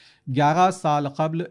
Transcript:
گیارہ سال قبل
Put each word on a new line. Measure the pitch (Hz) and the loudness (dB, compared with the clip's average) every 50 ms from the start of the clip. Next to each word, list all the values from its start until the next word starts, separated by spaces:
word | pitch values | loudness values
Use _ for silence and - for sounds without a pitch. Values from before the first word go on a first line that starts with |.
| _ _ _ _ - - 127 | _ _ _ _ -12 -6 -2
گیارہ | 147 147 147 156 175 185 190 | 2 2 2 4 4 2 2
سال | 185 190 - 156 147 147 147 139 | 2 -2 -2 -2 0 0 -2 -4
قبل | 143 - 156 160 160 165 175 - | -4 -4 -4 -4 -2 -4 -8 -6